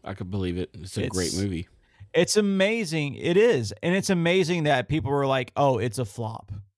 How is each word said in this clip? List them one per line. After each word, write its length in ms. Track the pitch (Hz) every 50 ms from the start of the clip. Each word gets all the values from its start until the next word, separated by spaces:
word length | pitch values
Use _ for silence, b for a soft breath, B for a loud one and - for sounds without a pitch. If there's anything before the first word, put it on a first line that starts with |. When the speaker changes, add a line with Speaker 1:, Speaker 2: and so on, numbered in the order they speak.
| _
Speaker 1:
I 100 | - 101
could 160 | - 101 90
believe 260 | 95 101 92 90 87 90
it. 120 | 90 - _
It's 240 | - 78 92 - -
a 100 | 101 -
great 200 | - 92 90 80
Speaker 2:
It's 100 | 76 90
Speaker 1:
movie. 300 | 98 101 92 82 87 _ _ _ b b b b 101 b _
Speaker 2:
it's 240 | 156 175 170 - 208
amazing. 800 | 208 202 196 190 190 202 220 233 220 156 160 160 147 143 131
It 220 | - 67 143 175 190
is. 360 | 214 247 220 135 113 98 - - -
And 120 | 165 180
it's 140 | 196 180 -
amazing 540 | 196 175 165 170 180 190 185 147 180 175 156
that 240 | 147 143 127 123 -
people 240 | 147 160 - 135
were 140 | 143 143 139 135
like, 240 | 135 131 127 - _
"Oh, 220 | - 143 139 131 110
it's 180 | 107 123 110 -
a 60 | 127
flop." 460 | 101 - - 117 107 110 - - - - - - _ _